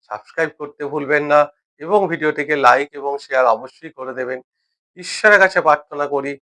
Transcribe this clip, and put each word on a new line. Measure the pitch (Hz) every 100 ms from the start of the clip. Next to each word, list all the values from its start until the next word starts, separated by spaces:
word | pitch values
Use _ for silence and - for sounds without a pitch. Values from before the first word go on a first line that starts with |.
| _
সাবস্ক্রাইব | 104 _ - 160 -
করতে | 143 - 143
ভুলবেন | 147 139 147 147
না | 147 147 _ _ _
এবং | 156 208 185
ভিডিওটিকে | 165 156 151 143 151 127
লাইক | 123 143
এবং | 147 139 139
শেয়ার | - 131 127 110
অবশ্যই | 123 _ 160 131
করে | 131
দেবেন। | 127 123 127 _ _ _ _ _ -
ঈশ্বরের | 175 - 214 208
কাছে | 185 185
প্রার্থনা | 156 147 - 147 143
করি | 143 135 139